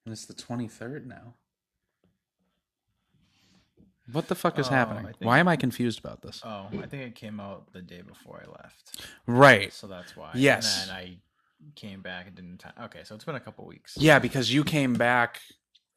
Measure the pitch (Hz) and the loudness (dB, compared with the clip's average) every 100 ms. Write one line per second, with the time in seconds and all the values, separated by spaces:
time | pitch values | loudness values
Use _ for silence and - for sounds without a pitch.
0 | - 110 - - - 120 113 - 113 147 | -16 -14 -14 -18 -10 -8 -8 -10 -14 -12
1 | 127 - 113 - _ _ _ _ _ _ | -14 -18 -20 -20 _ _ _ _ _ _
2 | _ _ _ _ _ _ _ _ _ _ | _ _ _ _ _ _ _ _ _ _
3 | _ _ _ _ _ _ _ _ _ _ | _ _ _ _ _ _ _ _ _ _
4 | - 135 - 175 175 156 127 131 113 107 | -8 -8 -4 -2 -2 -2 0 2 0 -2
5 | 98 - 110 131 180 156 131 - 120 110 | -10 -6 2 4 4 2 0 -2 -4 -4
6 | - 55 - - 117 104 98 196 - 143 | -10 -16 -16 -16 -14 -14 -10 -10 -10 -12
7 | 127 113 110 107 101 95 - 92 90 90 | -14 -16 -14 -12 -12 -14 -18 -20 -18 -20
8 | 90 85 - - - - - - - - | -20 -20 -20 -20 -20 -20 -20 -20 -20 -18
9 | - - - 120 139 110 98 - 101 92 | -18 -10 0 10 12 10 6 -8 -16 -16
10 | 90 - 78 107 139 110 110 98 95 92 | -16 -18 -10 0 2 4 0 -4 -6 -10
11 | 92 90 _ _ _ _ 151 - 107 95 | -12 -18 _ _ _ _ -20 -18 -16 -14
12 | 92 90 90 90 90 90 - - 117 82 | -12 -12 -14 -18 -18 -18 -20 -18 -18 -18
13 | 90 107 - 139 - - 92 87 - - | -20 -16 -12 -12 -12 -18 -20 -20 -16 2
14 | 156 139 120 135 110 135 143 151 135 117 | 6 6 6 -2 0 0 0 0 0 2
15 | 120 123 117 - - _ _ _ _ | 2 2 0 -4 -20 _ _ _ _